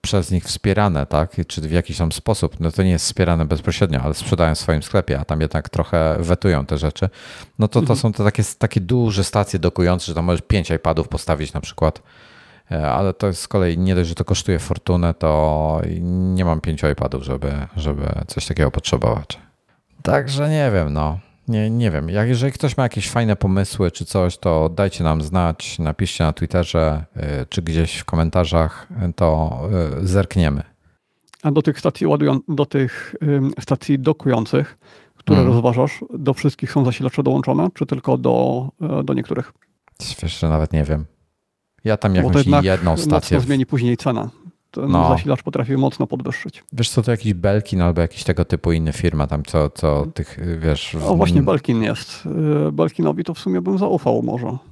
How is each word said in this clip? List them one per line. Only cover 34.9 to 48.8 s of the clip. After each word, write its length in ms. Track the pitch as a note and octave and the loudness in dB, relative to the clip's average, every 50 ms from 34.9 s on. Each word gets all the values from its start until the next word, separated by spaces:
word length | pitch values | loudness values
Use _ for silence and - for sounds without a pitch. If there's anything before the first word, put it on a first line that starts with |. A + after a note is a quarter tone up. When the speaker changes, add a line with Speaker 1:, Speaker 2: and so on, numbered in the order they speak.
| - - _ _ _ | -20 -20 _ _ _
Speaker 2:
które 220 | _ - - D3+ - | _ 2 4 6 6
Speaker 1:
Mhm. 160 | - B2+ B2 | 6 6 4
Speaker 2:
rozważasz, 500 | A#2 A#2 B2 A#2 A#2+ C3 D3 - - - - - - | 4 4 4 4 4 0 0 -2 -8 -14 -12 -10 -4
do 160 | D3 - C3 | -2 -2 -2
wszystkich 380 | - - D3 - - - - | 2 0 -2 -2 -2 -8 -2
są 120 | - D3 C3+ | 0 2 2
zasilacze 380 | B2+ A#2 - C3+ B2+ - - | 2 0 0 -4 -4 -2 0
dołączone, 460 | C3+ C3 C3 C#3 C3+ - C3+ C#3+ E3 F3+ - | 0 2 2 0 0 0 0 2 0 0 -2
czy 120 | - - | -4 -4
tylko 320 | - - B2+ - - C3 B2+ | -4 -4 -4 0 0 0 2
do, 500 | B2 B2+ A#2+ A#2+ B2+ C3 C3 B2 B2+ C3+ _ _ E3+ D3+ - C#3+ | 2 2 2 2 2 0 0 -2 -4 -6 _ _ -6 -4 -2 -2
e, 40 | C3 | -2
do 100 | C3+ C#3 | -2 -2
niektórych? 380 | B2+ A#2+ - - - B2 - _ _ _ _ _ _ _ _ _ _ - - - - | -2 -2 -4 -4 -6 -6 -10 _ _ _ _ _ _ _ _ _ _ -14 -14 -12 -8
Speaker 1:
Wiesz, 160 | - D#2+ - - | -8 -8 -4 -2
że 100 | - D#2+ | 0 2
nawet 240 | D#2 D#2 D#2 - | 2 2 2 2
nie 120 | - D#2 D2+ | 0 0 0
wiem. 200 | D2 D#2 D#2 D2+ - _ _ _ _ _ _ _ _ _ _ _ _ _ _ _ | 0 0 -2 -2 -8 _ _ _ _ _ _ _ _ _ _ _ _ _ _ _
Ja 120 | A2 G#2+ | -2 -2
tam 160 | G#2 - G#2+ | 0 2 2
Speaker 2:
Bo 80 | F#2 F#2+ | 2 4
to 60 | - | 4
Speaker 1:
jakąś 100 | B2+ F2+ C#3+ C3+ | 4 4 4 4
Speaker 2:
jednak 180 | C3 - C#3+ A2+ | 6 4 4 4
Speaker 1:
jedną 260 | F#2+ F#2+ F2+ F2 F2 | 4 2 2 2 2
Speaker 2:
mocno 140 | D#2+ - F3 | 2 2 2
Speaker 1:
stację 320 | D3+ - - - - F2+ - | 2 2 0 2 2 0 2
w- 20 | |
Speaker 2:
zmieni 240 | B2 B2+ C#3+ C3+ C3 | 2 2 2 0 2
później 300 | - - C3+ A#2 A#2+ A#2+ | 0 0 0 2 0 0
cenę. 320 | - - C#3+ B2 - - - - _ _ F3 _ _ _ _ | 0 0 -2 -2 -2 -4 -8 -12 _ _ -20 _ _ _ _
Ten 180 | - - - C#3+ | -10 -6 -2 2
Speaker 1:
No. 180 | F2+ F2 E2 D#2+ | 4 4 4 4
Speaker 2:
zasilacz 340 | - E2 F2+ C#3+ C#3 B2+ | 4 2 2 0 -2 -2
potrafi 340 | - - - - B2+ A2+ C3+ | -2 -4 -4 -2 -2 0 0
mocno 300 | C3 C3+ C3+ - - - | 2 2 0 0 -2 -4
podwyższyć. 580 | - - D3 - C#3 B2+ - - B2+ - - _ - | -4 -4 -6 -4 -6 -6 -6 -10 -12 -14 -16 _ -14
Speaker 1:
Wiesz 180 | - B2 A#2 - | -4 -4 -2 0
co, 120 | - - | 0 0
to 80 | A2 - | 0 2
jakiś 240 | A#2 G#2 - A2 G2+ | 0 0 0 0 -2
Belkin 480 | F2 E2+ G2+ G2 G#2+ G#2 - - F#2 | 2 2 2 2 2 0 0 0 2
albo 180 | F2 F2 E2+ E2+ | 4 4 4 2
jakaś 240 | E2+ E2 - - - | 0 0 -2 -4 -2
tego 200 | - F2+ - F2 | 0 0 0 2
typu 280 | - - E2 - F2 | 0 0 -2 2 2
inna 200 | E2 E2 | 2 2